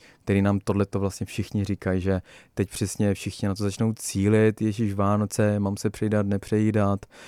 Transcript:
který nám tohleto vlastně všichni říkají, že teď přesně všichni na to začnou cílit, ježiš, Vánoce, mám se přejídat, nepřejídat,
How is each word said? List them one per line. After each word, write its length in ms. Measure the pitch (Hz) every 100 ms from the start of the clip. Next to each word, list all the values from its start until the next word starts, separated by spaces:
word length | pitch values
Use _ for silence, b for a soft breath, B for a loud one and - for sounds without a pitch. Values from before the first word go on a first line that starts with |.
| B B
který 180 | - 98
nám 180 | 98 101
tohleto 400 | - 101 98 98
vlastně 260 | 98 - 101
všichni 380 | - 98 107
říkají, 380 | 98 98 98 92
že 200 | 92 92 B B B
teď 160 | - 98
přesně 440 | - 101 - 104
všichni 340 | 98 101 - 101
na 80 | 98
to 80 |
začnou 300 | 101 101 113
cílit, 680 | 107 - 98 101 110 110 107
ježiš, 320 | 110 107 107
Vánoce, 680 | 98 101 104 104 - 104 104
mám 180 | 98 101
se 120 | 107
přejídat, 360 | - 107 104 101
nepřejídat, 800 | 98 - 107 107 107 101 101 - B